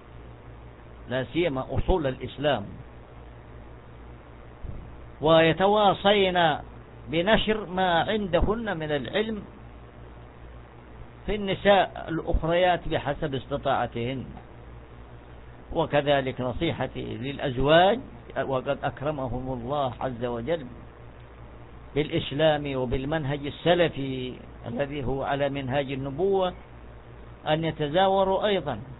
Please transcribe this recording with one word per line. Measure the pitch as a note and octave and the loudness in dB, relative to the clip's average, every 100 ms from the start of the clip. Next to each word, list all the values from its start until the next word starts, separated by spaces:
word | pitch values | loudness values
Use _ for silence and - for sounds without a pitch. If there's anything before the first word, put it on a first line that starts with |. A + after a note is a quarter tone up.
| - - - - - - - - - - - | -18 -18 -16 -18 -18 -18 -18 -18 -18 -16 -6
لا | B2+ | -4
سيما | B2 D#3+ F3 C3 B2+ | -2 0 0 0 -2
أصول | C3 - F#3 C#3 | 0 4 4 2
الإسلام، | B2+ B2+ - D3 B2 G2 - - - - - - - - - - - - - - - - - - - - - - - - - | -2 -6 -2 2 2 -2 -10 -14 -16 -18 -18 -18 -18 -18 -18 -16 -18 -18 -18 -16 -18 -18 -20 -18 -14 -10 -10 -12 -16 -16 0
ويتواصين | D3 E3 D#3+ D#3+ F#3+ G#3+ G3+ F3 G3 G#3 F#3+ F3+ E3 C#3+ - - - - - | 6 8 8 6 4 6 6 6 4 6 4 6 4 2 -4 -16 -16 -16 -4
بنشر | D#3+ F3+ A3 G#3 G#3+ E3 | 0 4 4 4 0 -2
ما | F#3 F#3 E3+ | 0 4 4
عندهن | D#3 G#3+ G3 E3 F#3+ A3 A3 E3+ | 2 0 2 4 4 2 -2 -4
من | D#3 | -2
العلم | D3 A#2+ G3 A3 G#3+ - - - - - - - - - - - - - - - - - - - | -2 0 -2 -2 -4 -10 -16 -18 -18 -18 -18 -18 -18 -18 -18 -18 -18 -18 -20 -18 -16 -16 -10 -4
في | |
النساء | G#3 G3 F#3 G3 G3 D#3+ - - | -2 0 2 6 6 6 0 -4
الأخريات | D#3+ - E3+ D#3+ E3+ F3+ E3+ E3 | -4 0 0 4 4 4 4 0
بحسب | D#3 C3+ C#3+ D#3 | -2 0 -2 -2
استطاعتهن. | C3+ - C#3+ C#3 A2+ A#2+ A#2+ A#2+ C3 D2+ C2 - - - - - - - - - - - - - | -4 -4 -2 0 2 0 -2 -4 -4 -8 -12 -16 -18 -16 -18 -18 -18 -18 -18 -18 -18 -18 -18 -6
وكذلك | C3 D3+ C#3+ C#3+ C#3 C3 B2 | -2 2 2 4 4 2 -2
نصيحتي | B2+ A#2+ E3 A#2 C3 C3 A#2+ A2 | -4 -2 -2 -2 -4 -4 -8 -6
للأزواج، | B2+ C#3 C#3+ B2 C#3 E3 F#3 A3+ - - - B2+ | -6 -4 -2 2 6 8 8 4 -2 -14 -8 -4
وقد | A#2+ C3 B2+ C#3 | -2 -2 0 -2
أكرمهم | C#3+ - C3+ D3+ C3 B2 C3 | -4 -4 -4 -4 -4 -4 -4
الله | B2+ A#2 D3 C3+ - | -6 -4 -2 -2 -2
عز | C3+ A#2 | -6 -4
وجل | A#2+ A#2+ A#2+ E3 B2 - - - - - - - - - - - - | -4 -2 -2 -4 -4 -14 -16 -18 -18 -18 -18 -18 -18 -18 -18 -16 -4
بالإسلام | C#3+ D3+ D#3+ - C#3 D#3+ D3 D3 C3 | -2 0 -2 -2 2 4 4 0 -2
وبالمنهج | B2+ C3+ C3+ D#3+ C3+ D3 C#3+ | 0 0 0 -2 0 -2 -4
السلفي | - D#3+ F3 D#3+ - C3+ C3 B2+ A#2 - - A2+ | 0 4 6 4 2 -4 -4 -6 -8 -14 -12 -8
الذي | A#2 C#3+ D3 | -4 -2 -2
هو | B2+ C3+ | -2 -2
على | A2+ C#3 C#3+ | 0 0 0
منهاج | C#3 C3+ C#3 C3+ | 0 0 0 0
النبوة، | C3+ C#3 C#3 G3 F#3+ F#3 E3+ - - - - - - - - - | -4 -4 0 2 4 2 -2 -12 -18 -18 -18 -18 -18 -18 -8 0
أن | D#3 | 2
يتزاوروا | D#3+ D3+ D3 E3 F#3+ G3 F#3+ F#3+ G#3+ | 2 -2 0 4 6 6 4 4 2
أيضًا، | F#3+ C#3+ A2 - - | 2 0 -6 -8 -14